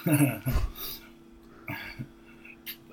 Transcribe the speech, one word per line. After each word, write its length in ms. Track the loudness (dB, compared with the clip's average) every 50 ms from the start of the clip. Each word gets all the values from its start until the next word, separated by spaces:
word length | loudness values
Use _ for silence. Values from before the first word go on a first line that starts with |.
| 2
<laughs> 380 | 4 6 6 6 4 4 0 0 2 2 2 2 0 -4 -8 -12 -12 -12 -12 -14 -18 -20 -20 -20 -20 -20 -20 -20 -20 -20 -14 -10 -10 -8 -8 -10 -10 -12 -12 -12 -14 -16 -20 -20 -20 -20 -20 -20 -20 -20 -16 -16 -16 -16 -16 -18 -18